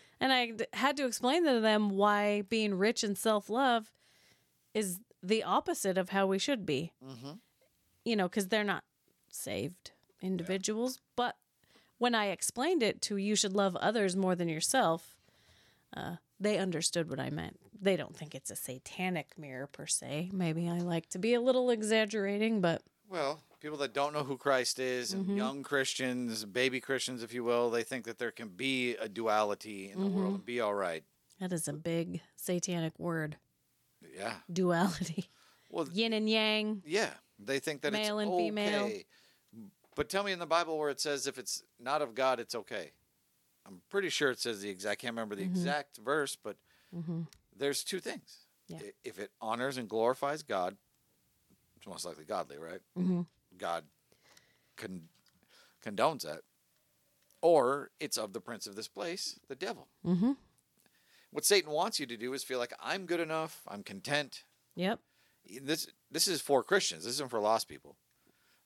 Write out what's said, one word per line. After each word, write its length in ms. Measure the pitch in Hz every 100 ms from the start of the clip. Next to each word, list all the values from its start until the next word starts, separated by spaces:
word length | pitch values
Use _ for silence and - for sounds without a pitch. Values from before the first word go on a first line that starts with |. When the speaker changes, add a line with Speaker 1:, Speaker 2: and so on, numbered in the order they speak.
| - -
Speaker 1:
and 100 | 262
I 200 | 254 233
d-, 140 | 220 226
had 220 | 202 269 285
to 80 | 262
explain 360 | - 247 339 320
to 140 | 240
them 300 | 220 214 208
why 540 | 196 208 208 208 208
being 320 | 202 226 208 185
rich 280 | 208 240
in 120 | 214 196
self-love 760 | 226 208 196 233 269 233 214 _ _ _ _ _ _ _ _
is 280 | 214 196 180 - _
the 220 | 180 220
opposite 540 | 165 240 - - 196 185
of 120 | 185
how 160 | 196 190
we 140 | 190
should 260 | - 254 165
be. 280 | 139 165 -
Speaker 2:
Mm-hmm. 300 | 131 120 139 196 _ _ _ _ _ _ 233
Speaker 1:
You 100 | 214
know, 140 | 180
'cause 180 | 214 185
they're 160 | 214
not 220 | 208 180 - _ _ _ _
saved 640 | - - 98 143 180 - - _ _
individuals. 760 | 185 185 170 190 190 220 254 254
Speaker 2:
Yeah. 60 | _ -
Speaker 1:
But 200 | 240 - _ _ _ _ _ -
when 180 | 247 226
I 120 | 202
explained 540 | 170 - 233 311 349
it 180 | 220 -
to, 140 | - 202
"You 180 | 202 208
should 180 | 202
love 220 | 202 196 175
others 400 | 196 226 196 185
more 200 | 185 175
than 140 | 170
yourself," 640 | 160 - 262 180 165 - - _ _ _ _ _ _ _ -
uh, 200 | - 170 _ -
they 180 | 208 190
understood 520 | 185 160 - 170 160
what 80 | 139
I 100 | 131
meant. 300 | 147 - - - -
They 160 | 196 175
don't 200 | 135 -
think 180 | 151
it's 160 | 135 -
a 40 | -
satanic 800 | - 131 - - 185 170 - -
mirror 300 | 147 131 139
per 180 | - 151
se. 420 | - 123 147 175
Maybe 340 | 190 170 160 170
I 100 | 175
like 300 | 175 165 -
to 100 | 185
be 140 | 220 240
a 60 |
little 280 | 247 254 247
exaggerating, 880 | 233 214 220 214 214 196 202 220 220
but 200 | 175 165 - _ 208
Speaker 2:
Well, 300 | 180 143 156 - _
people 180 | 151 147
that 140 | 135
don't 200 | 135 147
know 100 | 151
who 140 | 139 131
Christ 420 | 143 131 120 123
is 320 | 127 123 120
and 140 | 190 180
Speaker 1:
Mm-hmm. 100 | 202
Speaker 2:
young 260 | 127 139
Christians, 800 | 131 139 131 - 131 127 120 110 104
baby 340 | 123 131 127
Christians, 420 | - 131 - 123
if 100 | 113
you 100 | 123
will, 260 | 117 120 120
they 140 | 117
think 220 | 110 131 113
that 140 | 113
there 120 | 117
can 160 | - 113
be 480 | 90 135 131 123 107
a 140 | 110
duality 840 | 101 113 107 104 101 107 101 98
in 80 | 185
the 80 | 98
world 200 | 95 95
Speaker 1:
Mm-hmm. 80 | 98
Speaker 2:
and 100 | 120
be 160 | 120
all 120 | 107
right. 300 | 101 90 80 - _ _ -
Speaker 1:
That 100 | 185
is 160 | 170 147
a 60 |
big 480 | 147 165 165 170 175 - -
satanic 600 | - 175 180 175 160 -
word. 380 | 170 165 151 - _ _ _ _ _ _ - -
Speaker 2:
Yeah. 180 | 214 - -
Speaker 1:
Duality. 800 | 175 180 170 190 160 170 175 - _ _ _ _
Speaker 2:
Well, 200 | - 165
Speaker 1:
Yin 220 | 180 226
and 160 | 214 214
yang. 540 | 220 214 214 214 208 151
Speaker 2:
yeah. 260 | 196 202 - _ -
They 220 | 101 135
think 220 | 160 143
that 120 | 147
it's 140 | 214 214
Speaker 1:
Male 120 | 214
and 120 | 208 180
female. 460 | 208 208 208 208 208
Speaker 2:
okay. 200 | 202 - _ _ _ _ 110 101 _ _ -
But 120 | 147
tell 140 | 190
me 80 | 202
in 80 | 175
the 60 | 165
Bible 320 | 170 165 156
where 120 | 147
it 120 | 135
says 260 | 151 139 131
if 100 | 127
it's 260 | 107 - - -
not 220 | 123 147
of 140 | 131 110
God, 240 | 131 123
it's 160 | 110 117
okay. 360 | - 107 76 - _ _ _ _ _ _ -
I'm 160 | 90 -
pretty 180 | 196 175
sure 220 | - 143
it 80 | 117
says 220 | 120 104
the 80 | 101
exact, 220 | 92 104
I 20 | 104
can't 180 | 120
remember 220 | 117 107 101
the 60 |
Speaker 1:
Mm-hmm. 80 | 185
Speaker 2:
exact 460 | 180 175 147 - -
verse, 400 | 113 151 139 -
but 140 | 107 - _ _ _ 175
Speaker 1:
Mm-hmm. 260 | 160 170 160 - _ -
Speaker 2:
there's 260 | 139 131
two 160 | - 185
things. 460 | 226 330 - - _ _ -
Speaker 1:
Yeah. 100 | 165
Speaker 2:
I-, 120 | 101 -
if 160 | 117 101
it 120 | 101 _
honors 360 | 113 117 135 127
and 120 | 104
glorifies 540 | 110 117 127 143 156
God, 340 | 151 98 90 101 _ _ _ _ _ _ _ _ _ _
it's 100 | 98
most 180 | 85 90
likely 200 | 76 78
godly, 320 | 98 73 71
right? 220 | 82 92 - 180
Speaker 1:
Mm-hmm. 220 | 180 175 170 _ _ -
Speaker 2:
God 280 | 92 85 78 _ _ _ _ - _ _ _ -
con-, 300 | 107 92 82 _ _ _ _ - _ _
condones 380 | 113 101 139 143
that. 180 | 78 80 - _ _ _ _ _ _ _ _ _
Or 480 | 165 156 123 143 - -
it's 180 | 151 -
of 160 | 107
the 60 | 101
prince 260 | 117 110 110
of 80 | 98
this 120 | 110
place, 520 | 196 170 190 - - -
the 80 | 135
devil. 320 | 202 202 - _ 170
Speaker 1:
Mm-hmm. 280 | 175 233 277 _ _ _ _ _ _ _ _ _
Speaker 2:
What 120 | 147 -
Satan 260 | 202 151
wants 280 | 151 214 -
you 60 | 127
to 120 | 113
do 160 | 127
is 100 | 135
feel 160 | - 127
like, 140 | 120 -
"I'm 220 | 120 190 175
good 120 | 170
enough, 400 | 160 160 160 - -
I'm 140 | 101
content." 600 | - 98 127 147 139 - - _ _ 175
Speaker 1:
Yep. 240 | 185 233 _ _ _ _ - 117
Speaker 2:
This, 240 | 139 165 - - _
this 160 | 156 202
is 120 | 156
for 200 | - 135
Christians. 420 | - 190 - 80 101
This 80 | 131
isn't 160 | 131
for 80 | 117
lost 280 | 104 113 -
people. 280 | 71 71 - _ _ _ _ _ _